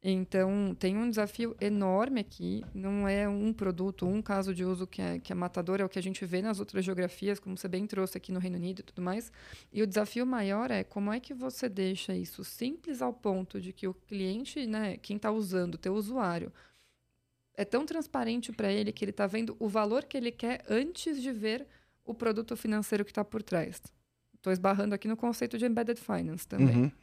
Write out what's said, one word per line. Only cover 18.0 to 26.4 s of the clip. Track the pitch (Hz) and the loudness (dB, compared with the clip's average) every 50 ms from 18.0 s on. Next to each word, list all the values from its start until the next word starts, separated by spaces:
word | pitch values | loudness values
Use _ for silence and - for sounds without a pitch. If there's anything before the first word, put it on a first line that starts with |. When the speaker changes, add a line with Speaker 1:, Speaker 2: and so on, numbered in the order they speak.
| 311 - - 269 240 226 226 247 226 - | -4 -2 -2 -2 0 0 0 -2 -2 -6
Speaker 1:
pra | 226 - 220 196 196 | -4 0 0 2 2
ele | 208 214 202 | 2 2 0
que | 220 - - | -2 -2 -4
ele | 196 202 | -4 0
tá | - 208 196 | 0 0 2
vendo | 185 220 226 220 - - | 2 0 -2 -2 -4 -2
o | 226 208 | -2 0
valor | 196 220 214 208 214 262 302 | 2 2 2 4 2 0 0
que | - - | 0 -4
ele | 277 240 240 240 | -2 -2 -2 -4
quer | - - 233 247 - - - | -2 -2 -2 -2 -2 -2 0
antes | 214 220 269 311 359 - - 339 311 277 247 | 2 2 2 0 -4 -4 -4 -2 -2 -2 -2
de | 269 | -2
ver | 262 220 202 220 214 254 285 - - - _ _ _ _ _ | -2 0 0 0 -2 -2 -4 -10 -16 -20 _ _ _ _ _
o | - 226 | -8 -6
produto | 226 240 226 220 208 226 - 240 | 0 2 2 2 2 0 -4 -4
financeiro | 220 - 220 214 214 208 - - 208 202 | -4 0 0 2 2 2 2 2 0 0
que | 208 - | 0 0
tá | - 208 | -2 -2
por | 202 - 220 | -2 -2 -6
trás. | 208 - - 170 156 - 185 - - - _ _ _ _ _ _ _ _ _ - | -4 0 0 0 0 -2 -6 -12 -16 -18 _ _ _ _ _ _ _ _ _ -6
Tô | _ 185 | _ 0
esbarrando | 185 185 180 196 196 196 202 208 208 | 0 4 4 4 4 4 2 2 0
aqui | 202 - | 0 0
no | 214 220 | -2 -2
conceito | 226 - 240 233 - 247 233 - | 0 0 -2 0 0 -2 -2 0
de | 233 226 | 0 0
embedded | 247 226 226 240 220 233 233 | 2 2 2 2 0 -2 -4
finance | - - 208 175 170 165 156 175 | -2 -2 -2 0 0 -2 -4 -6